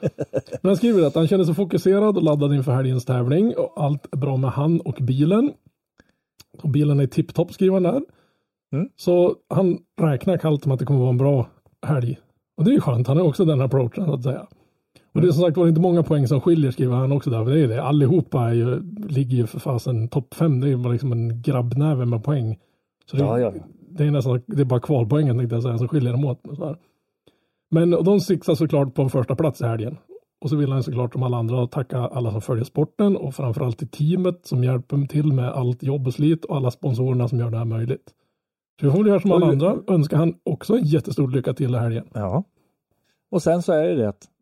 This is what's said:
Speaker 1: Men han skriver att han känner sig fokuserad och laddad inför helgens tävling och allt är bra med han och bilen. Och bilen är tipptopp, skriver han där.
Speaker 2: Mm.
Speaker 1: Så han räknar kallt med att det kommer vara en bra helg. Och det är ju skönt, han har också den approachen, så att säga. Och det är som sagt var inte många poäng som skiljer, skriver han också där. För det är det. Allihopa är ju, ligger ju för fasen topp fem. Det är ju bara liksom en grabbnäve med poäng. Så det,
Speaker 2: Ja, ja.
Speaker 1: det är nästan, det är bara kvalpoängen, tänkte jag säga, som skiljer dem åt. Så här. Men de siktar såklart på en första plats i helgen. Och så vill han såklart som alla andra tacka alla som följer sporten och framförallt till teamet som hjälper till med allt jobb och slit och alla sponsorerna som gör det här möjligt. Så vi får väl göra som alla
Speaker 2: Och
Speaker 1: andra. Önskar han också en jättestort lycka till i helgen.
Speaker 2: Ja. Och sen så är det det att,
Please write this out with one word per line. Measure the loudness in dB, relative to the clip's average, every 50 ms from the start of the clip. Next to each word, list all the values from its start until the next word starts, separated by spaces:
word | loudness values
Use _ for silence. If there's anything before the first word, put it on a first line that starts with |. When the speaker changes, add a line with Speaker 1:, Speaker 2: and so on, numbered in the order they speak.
| -6 -6 -4 -6 -8 -6 -6 -8 -6 -8 -8 -2
Speaker 1:
Men | 0 0
han | 2
skriver | 2 2 2 4 4 2
att | 2 2
han | 2 2 2
känner | 2 2 2
sig | 2 0
fokuserad | 0 -2 -2 -2 0 2 2 2 2 2 2 2
och | 2
laddad | 2 2 2 2 2 0 0
inför | 0 0 0
helgens | 0 0 0 0 -2 -2 -2
tävling | -2 -2 0 0 0 2 2 2 0 0
och | -2 -4 -6 -4
allt | -4 -2 -2 -2 -4 -6 -8
är | -6
bra | -4 -4 -2 -2
med | -2 -2 -2
han | -2 0 0 0 0 0
och | -2 -4 -6 -4
bilen. | -2 -2 0 2 2 2 2 2 0 0 -4 _ _ _ _ _ _ _ _ _ _ _ _ _ _ _ _ _ -20 _ -14 -8
Och | -4 0
bilen | 0 2 2 2 2 2
är | 0
tipptopp, | 0 0 -2 -4 -2 -2 -2 -2 -2
skriver | -2 0 2 2 2
han | 2
där. | 2 2 0 -2 -4 -6 _ _ _ _ _ _ _ _ _ _ _ _
Speaker 2:
Mm. | -4 -4 -4 -6 _
Speaker 1:
Så | -6 0 2 4 4 4 2 2 -2 _ -4
han | 0 2 2 2 0 -2 _ _ _ -2
räknar | 0 0 0 0 0 0 0
kallt | 0 0 0 0 0 0
med | -2 -2
att | -2
det | 0
kommer | 0 2 2
vara | 2 2
en | 2 2
bra | 2 2 2 2 0 -4 _ _ _ _ _ _ -4
helg. | -2 -2 0 -2 -4 -6 -8 _ _ _ _ _ _ _
Och | 0 2
det | 4
är | 4
ju | 2
skönt, | 2 2 0 0 2 2
han | 2
har | 2 2
också | 2 2 2 2
den | 2 4 2
approachen, | 2 2 2 0 0 0 -2 -4 -4
så | -2 -2
att | -2
säga. | -4 -4 -6 -6 -10 -16 _ _ _ _ _ _ _ _ _ _ _ _ 0
Och | 2
det | 4 4
är |
som | 4 4
sagt | 2 2 4
var | 4 4 4
inte | 4 4
många | 4 4 2 2
poäng | 2 2 2 2 2 2
som | 0 2
skiljer, | 2 2 4 4 2 0
skriver | 0 0 -2 0 0
han | 0 0 0
också | 0 0 -2 -2
där. | -2 -2 0
För | 2
det | 2 2
är | 2 2
det. | 0 -2
Allihopa | -2 0 2 4 4 4 4 2 0 0 0 0 0 2
är | 2
ju, | 0 0 0 -2 -4 -6 -10 -12 -10 -8 -4
ligger | -2 -2 -2 0 0
ju | 0 -2
för | -2 -6 -8
fasen | -4 -4 -4 -4 -2 -4 -2 -2 -2 -4
topp | -4 -4 -6 -6 -4
fem. | -2 0 0 2 2
Det | 0
är | 0
ju | 0
bara | 0 -2 -2
liksom | -2 -2 -2 -2
en | -2 -2 -2 -4 -4 -4
grabbnäve | -4 -2 -2 -2 -2 -2 -2 0 0 0 0 0 -2
med | -2 -2 -2 -2
poäng. | -2 -2 -2 -2 -4 -6 -8 _ _ _ _ _ _ _ _ _
Så | -6 -2
det, | 0
Speaker 2:
Ja, | 0 0 2 0
ja. | 0 -2 -4 -6 -12 -18 -20 _ -20 -10
Speaker 1:
det | -4 -2 0
är | 0
nästan, | 0 0 0 0 -2 -2 -4
det | -4 -2 0
är | 0
bara | 0 0 -2
kvalpoängen, | 0 0 0 0 0 2 2 2 2 2 0 0
tänkte | -2 -2 -2
jag | -2
säga, | -2 -2 -2 -2
som | -2 -2
skiljer | 0 0 0 0
dem | 0 0 -2
åt. | -2 -4 -6 -10 -14 -12
Så | -10 -10
här. | -10 -10 -12 _ _ _ _ _ _ _ _ _ _ _ _ _ _ _ _ _ 0
Men | 2 2 4 4
de | 2 2 4 4 4 2
siktar | 2 0 -2 0 0 0 0
såklart | 0 0 0 2 0 0 0 0
på | -2
en | 0 0
första | 0 0 -2 -2 -2
plats | 0 -2 -2 -2 -2
i | -4
helgen. | -4 -2 -4 -4 -6 -10 -12 _ -20 -20 -20 _ _ _ -10 -6
Och | -2
så | -2
vill | 0 0 0
han | 0 -2
såklart | -2 -2 -2 -4 -4 -4
som | -4 -4
alla | -2 -2 -2
andra | -2 -2 -2 -2 -2 -2
tacka | -2 -4 -6 -6 -6 -6 -6
alla | -6 -6 -4 -4 -4 -4
som | -4 -6
följer | -4 -4 -4 -4 -4
sporten | -4 -2 -2 -2 -2 _ 0 0 2 0
och | 0 -4 -6 -8
framförallt | -6 -4 -4 -2 -2 -2 -4 -4 -6
till | -8 -8
teamet | -4 -2 0 0 0 0 0 -2 -2 -4 -6
som | -4 -2 0 0
hjälper | 0 0 -2 -4 -4 -4 -2 -2
till | -2 -2 0 0 2
med | 0 0 0 -2
allt | -4 -4 -2 -2 -4 -4
jobb | -4 -4 -4 -2 -2
och | -4 -2
slit | 0 0 0 0 0 -2
och | -4 -4
alla | -2 -2 -2
sponsorerna | -4 -4 -4 -4 -2 -2 0 0 0 0 0 0
som | -2 -2
gör | -2 -2
det | -4 -4
här | -4
möjligt. | -4 -4 -4 -4 -4 -6 -6 _ -18 _ _ _ _ _ _ _ _ _ _ _ _ _ -2
Så | 0
vi | 2
får | 2 4
väl | 4
göra | 4 4 4
som | 4 4
alla | 4 4 4
Speaker 2:
Och | 4
Speaker 1:
andra. | 4 2 2 0 0 0 -2 0
Önskar | 2 2 2 2 2
han | 2 2 0 -2 -4
också | -6 -8 -8 -6 -2 0 0
en | 0 2
jättestort | 2 0 0 0 -2 -2 -2 -2 -2
lycka | -2 -2 -2 -4 -4
till | -2 -2 -2 -2
i | -2
helgen. | -2 -2 -4 -6 -8 -8 -8
Speaker 2:
Ja. | -6 -4 -4 -4 -4 -4 _ _ _ _ _ _ _ _ _ _ _ _ _ _ _ _ -6
Och | -4 -2
sen | 0 0 0 0
så | 0 0
är | 0 0 0 0
det | 0
det | 0 -2 -2
att, | -4 _ _ _ _ _